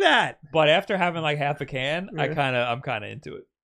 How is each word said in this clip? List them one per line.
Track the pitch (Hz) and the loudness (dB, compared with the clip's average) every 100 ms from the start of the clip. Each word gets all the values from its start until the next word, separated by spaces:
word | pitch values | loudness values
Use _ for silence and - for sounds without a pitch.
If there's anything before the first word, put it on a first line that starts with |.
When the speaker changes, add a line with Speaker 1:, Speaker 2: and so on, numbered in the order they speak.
Speaker 1:
that? | 370 247 147 - - | 4 4 2 -4 -2
Speaker 2:
But | 160 151 | 2 6
after | 170 190 190 | 4 2 0
having, | 180 165 | 0 0
like, | 156 147 | -2 0
half | 143 147 | -2 -4
a | 135 | -6
can, | 135 135 165 190 - | -4 -2 -4 -6 -4
I | 143 | -2
Speaker 1:
Yeah. | |
Speaker 2:
kinda, | 151 135 123 120 | 0 0 0 0
I'm | 123 | -2
kinda | 135 110 104 | -4 -6 -6
into | 110 - | -12 -12
it. | - - _ | -14 -16 _